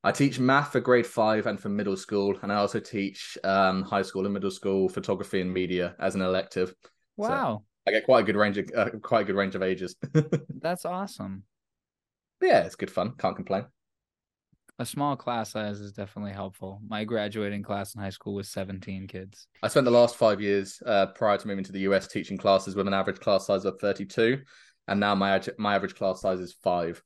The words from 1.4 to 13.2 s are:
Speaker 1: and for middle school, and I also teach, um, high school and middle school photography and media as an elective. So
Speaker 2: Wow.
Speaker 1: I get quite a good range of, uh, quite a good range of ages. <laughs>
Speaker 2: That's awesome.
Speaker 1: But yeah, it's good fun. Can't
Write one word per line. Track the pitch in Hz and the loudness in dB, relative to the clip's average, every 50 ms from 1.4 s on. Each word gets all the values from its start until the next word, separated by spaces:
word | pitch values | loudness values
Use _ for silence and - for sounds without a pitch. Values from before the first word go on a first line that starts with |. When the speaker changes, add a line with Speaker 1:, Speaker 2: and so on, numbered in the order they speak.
| 101 117 | 0 -2
Speaker 1:
and | 101 101 | -4 -4
for | - 107 | -4 -4
middle | 101 104 104 101 95 95 | -2 -2 0 0 -2 -4
school, | - - 107 101 98 101 98 - - | -4 -4 -2 0 0 0 -2 -2 -2
and | 101 | -2
I | 101 104 | 0 2
also | 101 101 - 113 | 2 0 0 -4
teach, | - - - 107 98 98 92 - - - - - - | -6 -4 -6 -4 -4 -4 -6 -8 -14 -14 -12 -6 0
um, | 95 98 98 98 95 92 95 92 | 2 4 6 4 4 4 0 -2
high | - 107 101 95 | 0 0 -2 -2
school | 95 - 98 95 | -2 -4 -4 -4
and | 101 101 | -2 -2
middle | 101 98 98 | -2 -4 -4
school | 95 - - 101 98 98 95 92 | -6 -4 -4 0 0 2 2 0
photography | 92 104 95 - 101 92 98 - - 95 | 0 -4 -4 -2 -4 -4 -4 -4 -2 -2
and | 92 90 | -2 0
media | 92 92 92 85 92 90 87 87 - - | -2 -2 -2 0 0 -2 -2 -2 -4 -2
as | - 95 92 | -4 -2 0
an | 95 | 0
elective. | 95 92 92 92 95 - - 92 92 92 | 0 0 0 -2 -2 -4 -2 -4 -4 -4
So | - _ _ - _ _ _ _ _ - 202 226 | -4 _ _ -20 _ _ _ _ _ -6 -4 -2
Speaker 2:
Wow. | 262 277 254 147 110 107 - _ _ _ _ 98 | -2 -2 -2 -2 -4 -6 -10 _ _ _ _ 0
Speaker 1:
I | |
get | 101 110 - | 0 0 4
quite | - 127 120 | 6 6 6
a | 107 | 6
good | 95 101 | 4 2
range | 104 104 104 98 101 | 2 2 2 2 -2
of, | 92 - - | -4 -2 0
uh, | 117 101 - - 107 | 0 0 0 -2 -8
quite | - - 120 113 | -4 0 2 2
a | 101 | 2
good | 98 98 | 2 0
range | 98 98 95 95 | 0 0 0 0
of | 95 95 | -2 0
ages. | 95 95 90 92 87 - _ - - - | 0 -2 -2 -4 -10 -8 _ -14 0 0
<laughs> | 156 147 156 - 156 151 - - - | 0 2 2 -2 -4 -4 -8 -16 -8
Speaker 2:
That's | - 160 180 180 - | -4 -6 -6 -4 -6
awesome. | - 180 180 196 202 - - - 95 - 98 101 _ _ _ _ _ _ _ _ _ _ _ _ _ _ _ _ _ _ _ | -6 -6 -6 -8 -8 -10 -12 -10 -10 -10 -12 -14 _ _ _ _ _ _ _ _ _ _ _ _ _ _ _ _ _ _ _
Speaker 1:
But | 370 370 | 2 4
yeah, | 254 117 82 | 6 4 4
it's | 85 - | 2 -6
good | _ - - | _ -10 -6
fun. | - - 90 113 139 | -2 -2 -2 -2 -4
Can't | - | -4